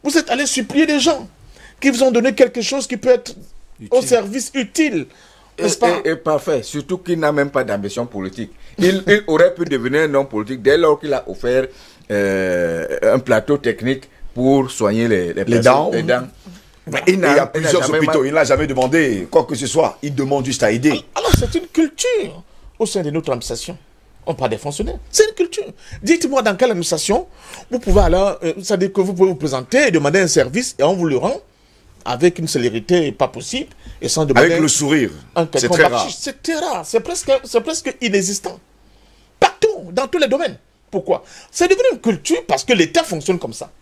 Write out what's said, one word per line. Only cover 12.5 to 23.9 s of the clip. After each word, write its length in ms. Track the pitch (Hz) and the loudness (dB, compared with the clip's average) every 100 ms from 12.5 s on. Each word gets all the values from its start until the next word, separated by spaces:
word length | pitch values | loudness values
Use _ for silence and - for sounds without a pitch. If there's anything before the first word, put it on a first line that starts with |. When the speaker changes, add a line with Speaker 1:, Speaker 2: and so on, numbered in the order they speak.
| 87 85 82 80 - 110 | 0 0 -2 -4 0 2
Speaker 3:
un 60 | 127 | 2
plateau 380 | 123 110 - 147 | 2 0 2 0
technique 520 | 123 107 120 135 - _ - | 0 -2 -4 -4 -8 _ -12
pour 360 | 120 127 139 127 | 0 4 4 2
soigner 380 | - 104 110 117 | -2 0 2 2
les, 200 | 101 87 | 0 0
les 60 | |
Speaker 4:
Les 120 | 82 98 | -4 0
Speaker 3:
personnes, 180 | 117 | 4
Speaker 4:
dents. 280 | 117 135 156 | 6 4 2
Speaker 3:
les 120 | 117 | -2
dents. 240 | 110 123 127 - - 175 - _ - | 0 -2 -2 -18 -20 -20 -20 _ -8
Mais 140 | 143 175 | 0 2
Speaker 4:
Et 60 | |
Speaker 3:
il 60 | 190 | 2
n'a, 120 | 147 | 4
Speaker 4:
il 40 | 143 | 4
y 40 | |
a 20 | |
Speaker 3:
il 0 | |
n'a 60 | 135 | 2
Speaker 4:
plusieurs 340 | 160 156 180 | -2 2 2
Speaker 3:
jamais 140 | 139 156 | 2 0
Speaker 4:
hôpitaux, 220 | 156 160 | 2 2
Speaker 3:
mal- 80 | 131 | 2
Speaker 4:
il 60 | |
n'a 100 | 156 | 2
jamais 240 | 139 135 151 | 2 2 2
demandé 600 | 127 127 160 143 101 87 | 0 2 2 2 -2 2
quoi 140 | 165 - | 2 2
que 100 | 135 | -6
ce 100 | 127 | -2
soit. 320 | 156 131 - | 0 0 -2
Il 100 | 147 | -8
demande 320 | 135 135 139 135 | -4 -2 -2 -2
juste 160 | 127 | 0
à 100 | - | 0
aider. 320 | 117 143 127 - - | 2 2 0 -6 -4
Speaker 1:
Alors, 160 | 453 - | 2 2
c'est 160 | 240 339 | 2 -4
une 120 | 349 | -4
culture 760 | - 311 - 494 466 320 165 - - - _ | -2 -2 -2 -2 -2 -4 -12 -20 -20 -20 _
au 80 | 220 | -4
sein 160 | 202 | -2
de 80 | 151 | -2
notre 220 | 156 156 | -4 -4
administration. 460 | 120 - 117 - 180 _ | -6 -6 -10 -10 -14 _